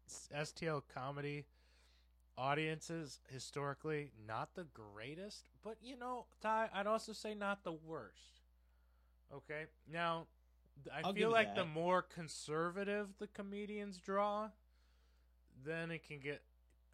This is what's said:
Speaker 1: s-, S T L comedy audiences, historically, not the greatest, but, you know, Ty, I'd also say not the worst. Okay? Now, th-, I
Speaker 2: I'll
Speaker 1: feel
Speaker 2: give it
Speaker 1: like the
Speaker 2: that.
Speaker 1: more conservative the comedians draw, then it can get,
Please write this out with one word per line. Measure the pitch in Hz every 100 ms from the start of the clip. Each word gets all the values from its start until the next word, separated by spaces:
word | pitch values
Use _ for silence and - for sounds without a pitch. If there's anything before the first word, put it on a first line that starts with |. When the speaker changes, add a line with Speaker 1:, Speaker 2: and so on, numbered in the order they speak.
| -
Speaker 1:
s-, | - -
S | 143 151
T | - 165
L | 147 -
comedy | - 131 143 143 147 143 _ _ - - - _ _ _ -
audiences, | 131 147 156 156 - 165 147 - -
historically, | 131 - - 143 135 156 151 147 110 107
not | 110 151
the | - 160
greatest, | 117 107 101 120 160 202 - - -
but, | 208 220
you | 233 262
know, | 247 247 226 -
Ty, | 220 220 226
I'd | 190 202
also | 220 220
say | 214 214
not | 208 202 202
the | 180
worst. | 165 156 160 104 - - - - _ _ _ _ _ _ _ _
Okay? | 139 - 151 156 - -
Now, | 165 170 165 165 _ _ _ - -
th-, | 135
I | - 180
Speaker 2:
I'll |
Speaker 1:
feel |
Speaker 2:
give | 202 220
it |
Speaker 1:
like | 226 208
the | 202
Speaker 2:
that. | 175
Speaker 1:
more | 156 175 180
conservative | 175 - 160 - - 156 170 180 202 208 208 196
the | 208
comedians | - 202 202 208 208 208 180
draw, | 185 196 208 208 214 - - _ _ _ _ _ _ - - -
then | 135 165 165
it | 165 -
can | 147
get, | 135 143 - _ _ - _